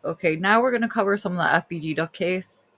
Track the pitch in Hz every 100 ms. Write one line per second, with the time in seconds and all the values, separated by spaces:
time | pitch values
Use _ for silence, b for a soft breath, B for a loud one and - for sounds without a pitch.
0 | - 165 175 160 190 220 254 240 226 233
1 | 196 202 202 180 160 165 - 170 156 151
2 | 160 - 180 185 185 - _